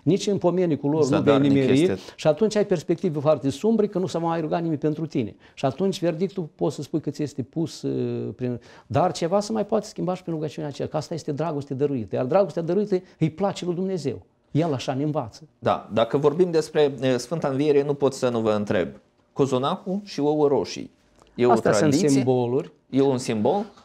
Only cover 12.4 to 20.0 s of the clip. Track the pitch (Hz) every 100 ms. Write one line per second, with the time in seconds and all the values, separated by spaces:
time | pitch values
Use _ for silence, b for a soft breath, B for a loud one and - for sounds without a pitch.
12.4 | 185 170 165 190 208 185 - B 160 160
13.4 | 196 170 175 170 190 185 139 95 - _
14.4 | _ 143 170 131 - 131 151 147 113 -
15.4 | 156 _ 110 87 - 110 117 143 147 156
16.4 | 180 160 151 156 147 131 131 123 - 165
17.4 | 147 131 151 143 147 139 135 131 127 117
18.4 | 110 107 104 104 80 - _ _ _ -
19.4 | 135 127 139 180 - 196